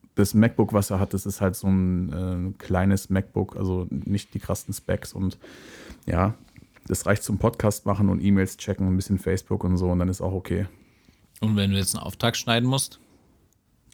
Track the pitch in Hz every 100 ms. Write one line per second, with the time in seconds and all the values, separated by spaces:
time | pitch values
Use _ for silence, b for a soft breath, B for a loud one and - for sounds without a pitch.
0 | _ - 101 107 113 123 101 104 98 92
1 | 95 95 101 - 95 95 98 95 92 90
2 | 90 80 92 90 92 - - 107 98 98
3 | - 95 - - 95 - 95 92 87 -
4 | - 101 - 101 - 101 - 98 - 92
5 | - 90 95 - B B B B B B
6 | - 87 101 - - - - - - -
7 | - 104 - 101 110 - 107 - 107 98
8 | 98 95 101 98 95 - - 95 95 92
9 | 95 98 92 92 - 98 90 90 90 90
10 | 90 92 90 95 - 90 90 b b b
11 | b b b - 107 104 98 98 95 -
12 | 92 - 117 - - 117 123 135 - -
13 | b b b b b _ _ _ _